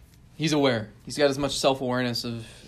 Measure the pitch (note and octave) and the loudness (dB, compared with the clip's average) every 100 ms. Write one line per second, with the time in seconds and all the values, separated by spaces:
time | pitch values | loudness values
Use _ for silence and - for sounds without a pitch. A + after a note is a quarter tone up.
0 | - - - - D#3+ D3+ C#3 A#2 G2+ - | -20 -20 -20 -4 0 2 4 2 -2 -12
1 | - B2+ C#3+ C#3 C#3+ - D3 C3+ B2+ B2 | -10 2 2 2 -2 0 2 2 0 -2
2 | B2 A#2 A#2+ A#2 A2+ - | -2 -4 -6 -8 -10 -14